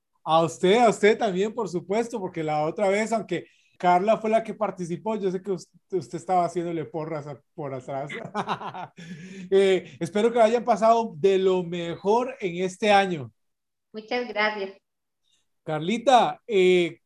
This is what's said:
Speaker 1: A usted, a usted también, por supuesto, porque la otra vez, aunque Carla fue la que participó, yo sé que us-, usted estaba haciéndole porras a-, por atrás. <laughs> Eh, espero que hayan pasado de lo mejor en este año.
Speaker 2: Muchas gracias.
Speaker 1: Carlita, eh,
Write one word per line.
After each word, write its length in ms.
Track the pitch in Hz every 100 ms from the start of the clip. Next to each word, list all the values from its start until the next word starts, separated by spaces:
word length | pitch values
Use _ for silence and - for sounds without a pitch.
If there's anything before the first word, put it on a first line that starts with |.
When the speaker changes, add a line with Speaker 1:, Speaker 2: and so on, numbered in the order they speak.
| _ _
Speaker 1:
A 180 | - 160
usted, 340 | 165 160 180 220
a 100 | 233
usted 280 | 185 202 220
también, 360 | 226 180 214
por 140 | 220 196
supuesto, 500 | 170 147 208 233 240
porque 240 | 185 165
la 200 | 156 151
otra 260 | 156 165 202
vez, 220 | 202 220
aunque 360 | 220 180 165 - _ _ _
Carla 400 | 180 180 202 214
fue 120 | 220
la 140 | 220
que 100 | 214
participó, 640 | 202 208 185 170 170 180 220
yo 140 | 190
sé 100 | 185
que 100 | 196
us-, 180 | 180 - _ _
usted 260 | 185 131 170
estaba 280 | 160 185 170
haciéndole 400 | 175 170 165 147
porras 420 | 165 160 156 143
a-, 140 | 139 _
por 200 | - 143
atrás. 380 | 135 127 135 143
<laughs> 840 | 208 214 208 202 196 202 180 170 - 165 160 185 190 185
Eh, 440 | 190 196 185 - -
espero 320 | 175 208 233
que 100 | 233
hayan 220 | 220 233
pasado 500 | 233 208 220 233 220 165
de 200 | 196 190
lo 260 | 190 185
mejor 720 | 170 175 170 160 190 226 247 -
en 240 | 190 170
este 280 | 185 185 214
año. 400 | 202 196 170 117 - _ _ _ _ _
Speaker 2:
Muchas 340 | 214 214 247 233
gracias. 500 | 208 214 208 190 - _ _ _ _ _ _ _ _
Speaker 1:
Carlita, 800 | - 156 165 233 233 247 170 - -
eh, 520 | 202 185 180 170 -